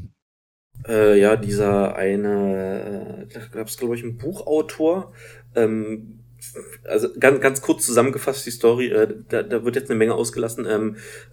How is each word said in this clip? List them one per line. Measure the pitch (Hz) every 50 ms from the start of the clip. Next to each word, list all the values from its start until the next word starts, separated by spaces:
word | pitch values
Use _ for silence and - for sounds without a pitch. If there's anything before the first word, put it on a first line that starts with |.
| - - _ _ _ _ _ _ _ _ _ _ _ _ _ - - -
Äh, | 113 107 107 104 104 101
ja, | 101 107 110
dieser | 107 104 101 101 104 104 101 101 101 98 - -
eine, | - 95 98 98 101 104 104 104 101 101 98 95 95 95 95 98 110 101 104 101 98 - - - - - -
äh, | -
da | 117 117 -
gab's, | - 117 110 - - -
glaub | 127 117 120
ich, | 117 120
einen | 117 117 -
Buchautor, | 120 151 190 - - - 151 156 151 - - - 156 160 175 190 190 - - - - - - - - - -
ähm, | 120 113 107 110 110 107 107 110 110 110 - - - - - - - - - - - - - - - -
also | - - 107 117 - - -
ganz, | - 135 143 131
ganz | 135 135 135 -
kurz | - - 160 - -
zusammengefasst | - 120 120 117 139 131 - - 143 135 - -
die | 117
Story, | 117 - - 117 120 123 123 120
äh, | - 107 107 107 107 - - -
da, | - 110 107
da | - 123 113 110
wird | 120 117
jetzt | 135 - -
eine | 120 110
Menge | 110 113 110
ausgelassen. | 113 120 117 - 120 117 113 - - 117 98
Ähm, | 107 104 110 107 104 - - - - - - -